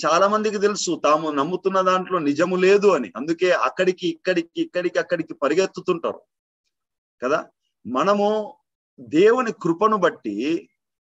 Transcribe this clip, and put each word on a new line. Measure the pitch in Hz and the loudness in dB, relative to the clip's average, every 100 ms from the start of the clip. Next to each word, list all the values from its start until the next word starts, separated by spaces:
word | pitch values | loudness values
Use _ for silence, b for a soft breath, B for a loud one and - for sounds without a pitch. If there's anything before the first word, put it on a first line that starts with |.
చాలా | 151 170 196 | 0 2 2
మందికి | 214 214 202 | 2 -2 -2
తెలుసు | 208 208 180 156 | -2 -2 -4 -2
తాము | 147 156 160 | 2 0 0
నమ్ముతున్న | 147 151 180 190 190 | -2 -2 -2 -2 0
దాంట్లో | 185 185 185 180 | 2 0 0 -2
నిజము | 143 143 180 | -2 0 0
లేదు | 185 185 202 202 | 2 4 4 4
అని. | 160 101 | 2 -2
అందుకే | 110 147 165 180 | -8 -6 0 0
అక్కడికి, | 151 127 - 185 180 175 | 2 0 0 -2 0 -4
ఇక్కడికి, | 160 - 180 170 170 | -4 -2 -2 -4 -6
ఇక్కడికి, | 165 180 175 175 | -6 -4 -4 -2
అక్కడికి | 165 175 165 | -2 -4 -6
పరిగెత్తుతుంటారు | 151 139 160 190 185 180 170 117 - _ _ _ _ _ _ _ _ _ - | -4 -2 0 -2 -2 -4 -4 -4 -8 _ _ _ _ _ _ _ _ _ -6
కదా. | 123 160 - _ _ _ 110 | -2 -2 -4 _ _ _ -6
మనము | 127 180 208 208 214 208 - _ _ _ - | -2 2 2 0 -2 -6 -14 _ _ _ -20
దేవుని | 120 156 214 254 226 | -2 4 4 4 0
కృపను | - 165 165 214 214 | -4 -2 0 0 2
బట్టి | 170 - 110 101 139 170 - _ _ _ _ | 0 0 -8 -4 -4 -4 -8 _ _ _ _